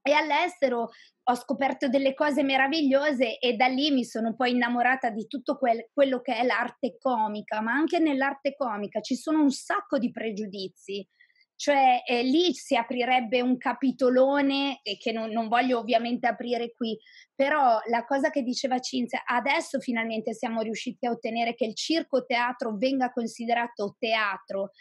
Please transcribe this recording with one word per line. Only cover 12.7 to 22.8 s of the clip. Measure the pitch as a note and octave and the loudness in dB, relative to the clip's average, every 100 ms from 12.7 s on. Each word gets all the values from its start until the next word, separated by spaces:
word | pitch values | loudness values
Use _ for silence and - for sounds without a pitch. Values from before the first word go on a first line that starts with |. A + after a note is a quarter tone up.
| A#3+ | 0
aprirebbe | A#3 B3 A#3+ B3+ A3+ B3 | 0 -2 2 0 2 0
un | B3 B3 | 2 0
capitolone | C4+ - C4+ - B3+ B3+ C4 C#4+ C#4 C#4 C#4 B3+ | -2 -2 -2 2 4 6 4 4 2 0 -2 -4
e | G#3+ G3 | -8 -6
che | A#3 | -4
non, | A3 A3 | -4 -4
non | A3+ A3 | -4 0
voglio | A#3+ B3+ A#3+ | 2 2 0
ovviamente | G#3+ A3+ A#3+ A#3+ A#3+ | 2 0 0 -2 -2
aprire | A3 A#3+ A#3 A#3 | -2 -4 -4 -4
qui, | - A3+ G#3+ _ - _ | -6 -6 -6 _ -20 _
però | - C4+ D4+ B3+ A3 A3 | -2 0 2 4 2 0
la | A#3 | -2
cosa | A3+ C#4 D4 | 0 0 0
che | C#4+ | 0
diceva | A#3 B3 C4 B3 | -4 -4 -2 -4
Cinzia, | - C4 A#3+ C4 | -4 -4 -4 -6
adesso | - A#3+ C4 D#4+ D#4+ C4+ | -4 -2 0 -2 -2 -6
finalmente | - A#3 A3+ A3 G#3+ | -4 -4 -4 -6 -6
siamo | A3+ A#3 A3+ | -6 -6 -4
riusciti | A3 G#3 B3+ - B3 | -4 -6 -10 -6 -6
a | |
ottenere | A#3 A#3 A3+ A#3 | -4 -6 -4 -4
che | A#3 | -2
il | A3 - | -6 -4
circo | - D#4+ D#4 B3+ | -4 -2 -2 -2
teatro | B3+ A#3 A#3+ B3 A#3+ | -2 -2 -2 -4 -6
venga | G#3 | -2